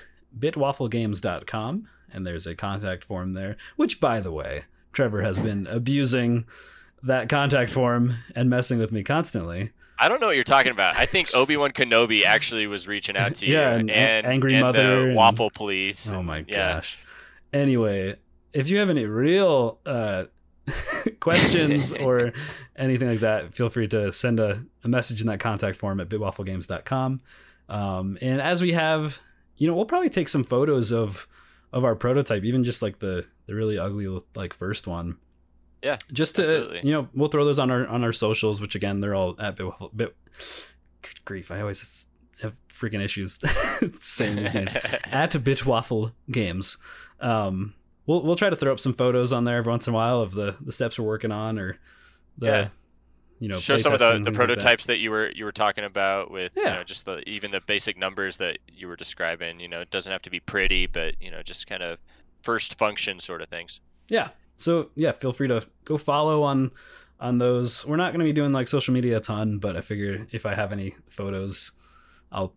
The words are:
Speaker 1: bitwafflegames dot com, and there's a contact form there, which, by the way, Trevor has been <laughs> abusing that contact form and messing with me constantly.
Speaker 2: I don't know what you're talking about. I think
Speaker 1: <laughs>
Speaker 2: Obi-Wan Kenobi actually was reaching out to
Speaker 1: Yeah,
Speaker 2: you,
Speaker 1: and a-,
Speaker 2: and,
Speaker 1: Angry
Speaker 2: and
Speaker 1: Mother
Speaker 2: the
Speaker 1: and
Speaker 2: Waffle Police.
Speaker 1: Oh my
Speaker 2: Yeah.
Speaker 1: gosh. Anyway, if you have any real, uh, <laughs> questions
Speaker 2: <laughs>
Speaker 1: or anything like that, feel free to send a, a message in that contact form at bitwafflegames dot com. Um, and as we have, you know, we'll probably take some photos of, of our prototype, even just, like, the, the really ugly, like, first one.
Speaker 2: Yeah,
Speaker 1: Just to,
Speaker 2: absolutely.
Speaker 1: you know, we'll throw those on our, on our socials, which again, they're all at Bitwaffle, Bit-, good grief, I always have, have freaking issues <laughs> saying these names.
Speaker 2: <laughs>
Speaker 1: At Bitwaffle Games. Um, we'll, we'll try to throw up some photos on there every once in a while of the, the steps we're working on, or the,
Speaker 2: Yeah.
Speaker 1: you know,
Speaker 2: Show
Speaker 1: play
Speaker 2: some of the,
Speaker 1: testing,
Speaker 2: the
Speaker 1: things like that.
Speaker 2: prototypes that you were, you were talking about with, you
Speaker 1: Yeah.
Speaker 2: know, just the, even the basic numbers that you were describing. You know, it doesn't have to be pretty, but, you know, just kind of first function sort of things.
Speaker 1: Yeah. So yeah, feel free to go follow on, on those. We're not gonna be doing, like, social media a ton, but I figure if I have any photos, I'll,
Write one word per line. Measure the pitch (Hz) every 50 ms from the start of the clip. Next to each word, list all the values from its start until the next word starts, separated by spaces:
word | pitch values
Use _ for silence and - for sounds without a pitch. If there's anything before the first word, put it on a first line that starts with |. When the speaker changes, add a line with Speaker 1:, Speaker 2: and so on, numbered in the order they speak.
| - - - _ _ _ - 113
Speaker 1:
bitwafflegames | 123 160 160 151 135 139 139 - 139 113 113 120 113 107 104 95
dot | 101 101 87 - -
com, | - - 110 107 123 160 208 226 - _ _ _ - -
and | 98 92
there's | 90 87 82 82
a | 85 85
contact | - - 98 98 98 104 95 92 90 -
form | - 104 90 90 92 92
there, | 95 95 98 101 - - - -
which, | - 294 247 - -
by | - 131 113 110
the | 95 90 80
way, | 76 73 - 71 73 - - _ _ _ _ -
Trevor | - 135 117 104 104 117
has | 110 92 95
been | 107 110 104 101 95
<laughs> | -
abusing | 110 120 120 127 139 143 139 123 123 127 120 117 120 120 113 - - - - - - - - _ _ _ -
that | 127 131 127 113 120
contact | 151 143 143 139 143 135 120 117
form | - 135 127 120 120 120 120 123 120 117 - - -
and | 120 123 127
messing | 123 123 123 - 127 117
with | 110 107 113
me | 107 95
constantly. | - 139 160 165 - - 107 85 85 85 90 101 110 - _ _ - _ -
Speaker 2:
I | 127 175
don't | 233 285
know | 233
what | 214 165
you're | 135 120
talking | - 143 139 127 127 120
about. | 98 98 90 80
I | 104 127
think | 139 - 190 165 -
Speaker 1:
<laughs> | -
Speaker 2:
Obi-Wan | 127 131 139 151 147 143 139 127
Kenobi | - 135 120 113 113 120 110 110 104 95
actually | 95 107 113 - - 117 110 107
was | 104 101 98 87 95
reaching | 104 101 - - 101
out | 98 98 101 -
to | - 101
Speaker 1:
Yeah, | - 147 156 147 131 117
Speaker 2:
you, | 113
Speaker 1:
and | 110 110
a-, | 107
Speaker 2:
and, | 107 110 113 110 110 113
Speaker 1:
Angry | 123 127 135 131 135 131
Speaker 2:
and | 131 127
Speaker 1:
Mother | 127 123 110 104 104 101 101 131
Speaker 2:
the | 127
Speaker 1:
and | 123
Speaker 2:
Waffle | 110 110 113 117 117 113 104
Police. | - - 107 101 95 95 95 98 101 - - 104 101
Speaker 1:
Oh | 92 87
my | 82 78 78 78 -
Speaker 2:
Yeah. | 101 101 95 90 90
Speaker 1:
gosh. | 82 - - - - - - - - - - - - - _ -
Anyway, | 143 143 139 131 120 113 104 98 98 92 95 101 - _ _ _ _ _ _ -
if | 147 131 156
you | 190 202
have | 208 190
any | 160 147 113
real, | 107 107 113 131 151 175 196 196 180 147 131 120 113 - - -
uh, | 151 135 120 110 104 98 92 92 - _ _ _ _ _ _ _ - -
<laughs> | - - - 622 605 554 - - -
questions | - 165 170 175 - - - 170 160 147 143 147 135 127 -
Speaker 2:
<laughs> | -
Speaker 1:
or | 139 131 127 123 120 120 - - - - - - - - _
anything | - 135 131 131 120 131 123
like | 117 107
that, | 113 110 107 104 78 87 -
feel | - 123 113
free | - 123 113 104
to | 107 110 104 98 -
send | - - 123 117 113
a, | 110 104 98 107 127 - _ _ -
a | 117
message | 123 123 120 - 120 104
in | 110
that | 113 104 90
contact | - 117 107 95 - 98 90
form | - - 101 98 98
at | 87 90
bitwafflegames | - - 104 95 - - 98 95 95 90 85
dot | - 92 82 -
com. | - 135 131 131 131 135 127 - _ - - - - _ _ _ -
Um, | - 104 101 98 95 92 95 98 98 92 127
and | 131 131 139
as | 135 160 180 170 180
we | 175 165
have, | 170 160 156 160 156 151 151 143 - - _ _ _ _ _ _
you | - 147 165
know, | 170
we'll | 175 220
probably | - 349 359 370 320
take | - 190 156 -
some | - 147 123
photos | - 127 123 143 156 143 127 117 104 120
of, | 117 113 104 98 - - - _ - - _ _ _ _ _ -
of | 127 127
our | 123 113
prototype, | 110 - 123 131 143 135 - 113 104 95
even | 110 120 131 123
just, | 120 113 - 117
like, | 104 95 -
the, | 104 95 92 90 87 - _ _ _
the | - 101
really | 107 110 110 107 92
ugly, | 85 101 101 104 101 95 92 90 - _ -
like, | 110 95 87 -
first | - 90 95 107 - -
one. | 95 85 85 85 87 87 - _ _ _ _ _ _ _ _ _ _ _ _ -
Speaker 2:
Yeah, | 135 143 117 - - -
Speaker 1:
Just | 123 160 - -
to, | 202 180
Speaker 2:
absolutely. | 156 160 151 120 - - 87 110
Speaker 1:
you | 139 151
know, | 151 127 - -
we'll | 131 147 147
throw | 151 147 143
those | 147 139 143
on | 135 127
our, | 127 123 127 -
on | 117 120 120
our | 117 113
socials, | - 117 107 110 - - 110 107 101
which | 107 101 -
again, | 98 104 101 101 98
they're | 101 104 101
all | 98 92 90 90 -
at | 104 101 92
Bitwaffle, | - 95 90 - - 101 - -
Bit-, | 107 117 - - _ _ _ - - - - - - - - - _ _ _ _ _ -
good | - - - -
grief, | - 101 92 82 -
I | 92 101
always | 104 104 98 -
have, | - - - - - _ _ _ _ _ _ -
have | - 110 110 - _ _
freaking | - - - 110 107 101 98
issues | 98 - 101 95 90 - - - - - - - -
<laughs> | - - - 175 - -
saying | - - - - 123 104 104
these | 104 104 101 -
names. | 127 98 95 -
Speaker 2:
<laughs> | - - - - 117 -
Speaker 1:
At | - - 135 156 156 -
Bitwaffle | 147 113 131 135 - - 131 123 113 120 - 123 110 110 113 - _ _ -
Games. | 117 120 107 90 85 92 90 - - - - - - - - - _ -
Um, | - 120 117 110 101 98 95 92 101 107 - - _ _ _ _ _
we'll, | - 160 175 139
we'll | 156 175
try | 175 214 196
to | 175
throw | - 143 135 131
up | 113
some | - 131 120
photos | - 127 127 123 123 123 120 131
on | 120 120
there | 120 120
every | 120 117 117
once | 117 117 - 127
in | 117
a |
while | 113 113 117 123 120
of | 110 95 95
the, | 104 104 101 95 -
the | - 123 -
steps | - 127 113 - -
we're | 113
working | 107 107 110 120 110 104
on, | 107 110 110 110 107
or | 95 92 - - - - - - - - _ _ _ _ _ -
the, | 120
Speaker 2:
Yeah. | 110 107 107 101 98 - - _ _ _ _ _ _ _ _ _ _ _ -
Speaker 1:
you | 117 104
know, | 98 92
Speaker 2:
Show | - - 139
Speaker 1:
play | 127 110
Speaker 2:
some | 147 139
of | 127
the, | 120
Speaker 1:
testing, | 113 117 107 104
Speaker 2:
the | 113
Speaker 1:
things | 107 104
like | 123 117
that. | 120
Speaker 2:
prototypes | 104 101 127 117 110 -
that | - 120 85
you | 110 110
were, | 107 107 110 - -
you | - 107
were | 104 -
talking | - 110 104 98 - 104
about | 101 92 98 98 98 98 98 95 -
with, | - 95 92 90 -
you | 370 415
Speaker 1:
Yeah. | - -
Speaker 2:
know, | 90 90
just | - 92 - -
the, | 101 92 78 - 85
even | 107 104 101 101
the | 101 95
basic | - - 104 98 - 110 101
numbers | 92 95 95 95 95 98 95 90
that | - 95 87 - - _ - -
you | 67 92
were | 87 85
describing. | - - - - - 87 82 85 85 87 85 85 85
You | 87
know, | 87 85 85
it | 87 -
doesn't | - 95 87 95 95
have | 95 -
to | 92
be | 90 87
pretty, | - - - 101 95 95 92 90 90
but, | - - 85 80 78 - -
you | - 92 82
know, | 80 80
just | - - - -
kind | - 104 92 90
of | 85 85 - - - _ - _ _ _ _ -
first | - 117 107 - - - -
function | 113 107 104 - - 104 95 90
sort | - - 90 82 82
of | -
things. | 87 85 87 - - - _ _ _ _ _ -
Speaker 1:
Yeah. | 214 220 - - - _ _ _ _
So | - - 170 170 165 - - -
yeah, | 147 160 147 -
feel | - - 131 120
free | - 143 127
to | 123 113 107 - _ _ -
go | - 156
follow | 151 - - 143 147 151 156 156 151 147
on, | 139 139 135 131 127 - - - - - - - _ _ -
on | - 123 123 120
those. | 123 123 123 123 123 117 - - -
We're | 139 151
not | 160 180 175 -
gonna | 170 165
be | 156 151
doing, | 151 147 143 139
like, | 135 127 -
social | - 143 - - 127
media | 127 123 123 113
a | 110
ton, | - - 110 104 110 110 104 101
but | 101 101 87
I | 82
figure | - - 107 101 101 101 98 98 107 -
if | - 110 -
I | 107 98
have | 101 104 98 104
any | 101 95 95 - - - _
photos, | - - 101 98 98 95 95 98 95 - - - - _ _ _ _ _ _ _ _ _ _ _
I'll, | - 98 95 92 -